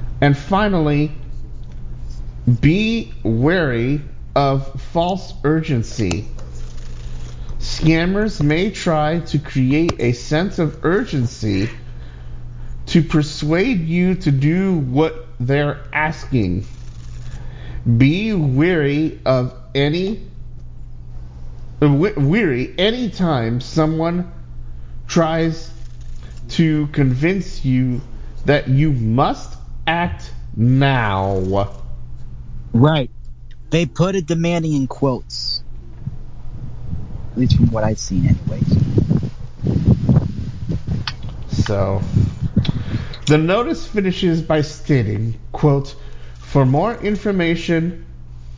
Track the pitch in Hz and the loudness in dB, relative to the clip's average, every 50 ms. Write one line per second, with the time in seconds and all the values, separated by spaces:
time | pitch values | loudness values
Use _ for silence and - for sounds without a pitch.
0 | - - - - 147 143 139 139 - - 190 196 214 208 190 165 156 147 147 143 | -6 -6 -2 2 2 4 4 2 0 0 2 2 2 2 2 2 2 2 2 2
1 | 151 151 - - - - - - - - - - - - - - - - - - | 0 0 -2 -6 -8 -8 -8 -8 -8 -8 -10 -10 -10 -10 -10 -10 -10 -10 -10 -8
2 | - - - - - - - - - 120 120 110 - 143 165 202 220 220 226 226 | -8 -8 -8 -8 -8 -8 -10 -2 2 2 2 4 6 4 4 4 4 2 0 0
3 | - - - - - 113 113 113 127 156 180 190 160 139 120 113 120 127 147 147 | -2 -4 -8 -4 -2 0 0 2 4 4 4 4 2 2 2 0 0 0 0 -2
4 | 143 - - - - - - 143 143 135 135 139 135 - - 131 - - - 170 | -2 -6 -10 -10 -10 -2 2 2 4 4 4 2 0 -2 -6 -8 -8 -2 0 0
5 | 170 180 196 185 - - - - - 143 156 160 156 160 139 117 107 - - - | 2 2 0 -2 -4 -8 -8 -2 0 2 2 2 2 0 0 0 0 -2 -2 -2
6 | 107 90 87 - - - - - - - - - - - - - - - - - | 0 0 0 -2 -4 -6 -8 -8 -8 -8 -8 -8 -8 -8 -8 -8 -8 -8 -8 -8
7 | - - - - - - - - - - - - - - - - 156 156 165 165 | -8 -8 -8 -8 -8 -8 -8 -10 -8 -6 -4 -4 -2 -2 -2 2 4 4 6 6
8 | 170 180 190 208 214 214 - - 147 147 151 165 190 220 - - - 180 160 151 | 4 2 2 2 0 0 0 2 2 4 4 4 2 0 -2 -2 0 0 2 2
9 | 151 151 165 170 - - - 147 - - - 135 127 127 143 156 170 170 - - | 2 2 0 -2 -2 -2 -2 -2 -2 -2 0 2 2 4 4 4 2 0 0 -2
10 | - 120 123 - - - 151 156 185 202 - - 165 147 139 - - 151 180 220 | -2 -2 -2 -2 -4 -2 0 0 0 0 -2 -2 -2 -2 -2 -2 0 0 0 0
11 | 254 - - 139 120 120 - - - 107 98 95 104 - - - - - - - | 0 -2 -2 -2 -2 -2 -4 -4 -4 -2 0 0 -2 -2 -4 -10 -12 -12 -12 -12
12 | - - - - - - - - - - - - - - - - - - - 170 | -12 -14 -14 -14 -12 -12 -10 -10 -10 -12 -12 -10 -10 -10 -8 -8 -6 2 2 2
13 | 156 - - 156 147 147 - - 156 147 160 175 196 269 254 180 160 160 170 180 | 4 4 2 0 0 0 -2 -4 -2 0 2 2 2 2 0 0 0 0 0 2
14 | 180 185 185 180 - 147 143 131 139 151 165 185 190 196 185 160 135 123 123 139 | 2 2 2 2 2 2 2 4 4 2 2 2 2 2 2 0 0 0 2 2
15 | 160 - - - - - - - 120 123 139 143 147 147 - - - - - 147 | 2 2 0 -4 -10 -12 -8 -6 -2 0 2 2 2 0 -2 -4 -8 -6 -2 -2
16 | 156 160 156 - - - 143 123 101 90 87 98 107 - - - - - - - | 0 0 -2 -4 -6 0 0 2 2 2 0 -2 -4 -6 -10 -12 -12 -12 -12 -12
17 | - - - - - - - - - - - - - - - - - 120 117 117 | -12 -10 -10 -10 -8 -8 -8 -8 -10 -10 -10 -10 -12 -10 -10 -4 2 2 4 6
18 | 131 139 160 190 214 220 214 180 151 135 127 135 156 180 185 160 143 143 143 147 | 6 6 6 4 0 0 0 0 2 2 2 4 4 4 4 2 2 2 2 2
19 | 160 156 - - - - 131 127 127 127 - - - - - 139 143 147 151 175 | 0 -2 -2 -2 0 2 2 2 0 -2 -6 -10 -14 -4 0 0 2 2 2 0
20 | 190 196 220 190 - - - - - - - - - - - - - - - - | -2 -2 -4 -6 -8 -12 -12 -12 -12 -12 -12 -12 -12 -12 -12 -12 -12 -12 -12 -12
21 | - - - - - - - - - - - - - - - - 147 147 143 139 | -12 -12 -12 -12 -12 -12 -12 -12 -10 -10 -10 -10 -12 -12 0 4 4 6 6 6
22 | 175 214 - 147 139 139 170 233 220 165 123 120 131 - - - 185 214 233 247 | 4 2 2 2 2 4 4 4 4 2 2 0 -2 -2 -2 0 2 2 2 0
23 | 247 196 - - 180 165 151 123 113 113 120 127 131 - - 160 156 156 160 160 | -2 -4 -2 0 0 2 2 2 0 0 -2 -2 -4 -2 2 2 2 2 2 0
24 | 160 170 175 175 180 - - - - - - - - - - - - - - - | 0 0 0 -2 -4 -6 -8 -12 -14 -12 -10 -10 -8 -8 -8 -10 -10 -10 -10 -10
25 | - - - 175 165 160 165 165 165 165 156 - - - - - - - - - | -8 0 2 4 4 4 4 2 2 0 0 -2 -6 -10 -10 -10 -10 -10 -10 -10
26 | - - - - - - - - - - - - 165 156 151 151 151 143 - 156 | -10 -8 -8 -8 -10 -10 -10 -10 -10 -4 2 4 4 4 4 2 0 0 2 2
27 | 139 131 123 127 147 170 196 196 - - - - - 135 127 127 127 127 123 135 | 2 4 4 2 2 2 2 0 -2 -4 -4 -2 0 2 2 4 2 2 0 -2
28 | - - - - - - - - - 131 147 - - - 131 135 151 160 139 120 | -4 -6 -10 -10 -10 -10 -8 -2 2 4 4 4 4 4 4 4 4 4 2 2
29 | 110 110 113 127 147 196 277 - - - - - - - - - - 160 165 170 | 2 2 4 4 4 2 2 -2 -6 -10 -10 -12 -12 -10 -10 -4 -2 0 0 0
30 | 175 180 - - - - - - - - - - 113 123 131 135 139 139 135 123 | 0 -2 -4 -6 -8 -10 -10 -10 -10 -8 -2 2 4 4 6 6 6 4 4 2
31 | 113 104 98 95 98 98 98 95 92 92 95 98 101 - - - - - - - | 2 2 2 0 0 0 0 0 0 2 2 2 0 0 -4 -8 -8 -8 -8 -8
32 | - - - - - - - - - - - - - - - 113 131 151 160 151 | -8 -8 -8 -8 -8 -10 -10 -10 -12 -10 -10 -10 -8 0 4 6 6 6 6 4
33 | - - - - - - - - - - - - - - 151 165 170 131 - - | 0 -2 -6 -10 -12 -12 -14 -14 -14 -14 -14 -14 -4 0 2 2 2 0 2 0
34 | 165 190 190 196 160 147 170 165 165 170 175 170 160 160 151 139 135 123 - - | 2 2 2 0 0 0 0 0 2 2 2 0 0 0 0 0 0 -2 -2 0
35 | 143 135 123 - - - - - - - - - - - - - - - - - | 0 0 0 -2 -4 -8 -10 -8 -6 -6 -6 -6 -6 -8 -8 -10 -10 -12 -12 -10
36 | - - - - - - - - - - - - - - - - - - - - | -8 -8 -8 -8 -8 -10 -10 -8 -8 -8 -8 -8 -8 -8 -8 -8 -6 -6 -6 -6
37 | - - - - - - - 113 127 113 - - 117 113 110 110 107 107 110 - | -6 -6 -8 -8 -8 -6 -2 0 4 4 6 6 6 6 4 2 2 2 0 0
38 | - - 95 - 127 - - - - - - - - - - - - - 104 107 | -2 -2 0 2 4 4 4 2 2 -2 -2 0 2 2 4 4 4 4 4 2
39 | - - - - - - - - - - - - - - - - - - - - | 4 4 2 2 0 -2 -6 -8 -10 -10 -8 -4 -2 0 0 2 4 4 4 4
40 | - - - - - - - - - - - - - - 80 - - - - - | 4 4 4 4 4 2 -2 -4 -6 -6 -6 -8 -6 -6 -4 -4 -2 -2 -4 -2
41 | - - - - - - - - - - - - - - 104 98 95 98 98 95 | -2 -4 -6 -6 -8 -8 -8 -8 -6 -4 0 0 2 2 2 2 2 2 2 0
42 | 95 90 - - - - - - - - - - - - - - - - - - | 0 2 2 2 2 2 0 -2 -4 0 2 2 2 2 0 -2 -4 -2 -4 -4
43 | - - - - - - 147 156 156 170 190 226 240 320 311 - - - - 208 | -4 -6 -8 -4 2 4 4 6 6 4 2 2 2 0 -2 -4 -4 -2 -2 0
44 | 190 185 180 - 190 175 160 165 156 - 160 156 143 151 - - - - 147 127 | 0 0 0 2 2 2 2 2 2 2 2 0 0 -2 -4 -8 0 2 2 2
45 | 110 107 104 104 110 117 113 - - - - - - 151 139 139 139 - - - | 4 2 0 -2 -2 -2 -4 -6 -8 -10 -4 2 4 4 4 4 0 -4 -8 -12
46 | - - - - - - - - - - - 143 135 127 131 147 185 226 233 - | -12 -12 -12 -12 -12 -12 -14 -14 -12 0 2 4 4 6 4 4 2 0 -2 -2
47 | - 202 208 196 - 214 196 185 170 165 170 175 - - 170 165 165 175 180 - | -2 -2 -2 0 0 0 0 2 2 2 2 0 0 0 2 2 2 0 -4 -6
48 | - - - - - - - - - - - | -10 -14 -14 -16 -14 -14 -14 -14 -12 -12 -12